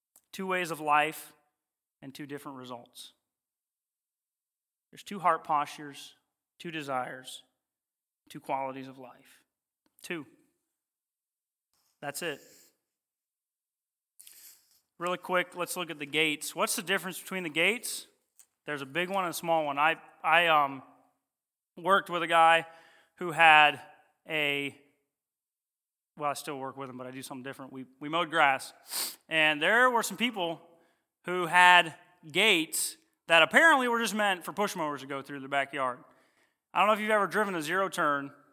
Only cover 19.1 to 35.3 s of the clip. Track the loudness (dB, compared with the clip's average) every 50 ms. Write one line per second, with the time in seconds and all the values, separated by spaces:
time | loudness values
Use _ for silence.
19.1 | -4 -4 -4 -4 -6 -6 -2 0 0 0 0 -2 0 2 2 2 2 0 -6 -16
20.1 | -18 _ 0 2 4 4 4 4 4 4 2 0 -4 -10 -16 -20 _ _ _ _
21.1 | _ _ _ _ _ _ _ _ _ _ _ _ _ -6 0 2 2 2 2 0
22.1 | -2 -2 0 4 6 8 8 8 8 6 4 -2 -10 -20 -20 _ _ _ _ _
23.1 | _ -8 -8 -4 2 6 8 10 10 10 8 6 4 0 -8 -20 -20 _ _ _
24.1 | _ _ _ -6 -4 -2 -2 -2 -2 -4 -6 -8 -10 -14 _ _ _ _ _ _
25.1 | _ _ _ _ _ _ _ _ _ _ _ _ _ _ _ _ _ _ _ _
26.1 | _ -6 -4 -4 -4 -4 -8 -10 -8 -8 -8 -10 -10 -10 -12 -12 -12 -14 -14 -14
27.1 | -14 -14 -14 -14 -14 -14 -14 -14 -14 -14 -16 -16 -14 -16 -16 -16 _ _ -10 -6
28.1 | -4 -4 -4 0 2 4 4 4 4 0 -4 -12 -18 _ _ -12 -8 -8 -8 -8
29.1 | -10 -14 _ -2 0 2 2 2 2 2 2 2 4 4 4 4 2 0 -2 -4
30.1 | -4 -2 -4 -2 -2 -2 -4 -4 -6 -8 -14 -20 _ _ _ _ _ _ _ _
31.1 | _ _ _ -4 -4 -2 -2 2 6 8 8 10 10 8 6 4 -2 -14 -20 _
32.1 | _ _ -18 -6 -2 0 2 2 2 2 0 -2 -4 -6 -6 -6 -8 -12 _ _
33.1 | _ _ _ 2 4 6 6 6 6 6 6 6 6 4 2 0 0 0 -2 -2
34.1 | -2 0 0 0 0 -2 -6 -8 -4 -4 -4 -4 -4 -4 -4 -4 -6 -8 -10 -10
35.1 | -10 -10 -10 -10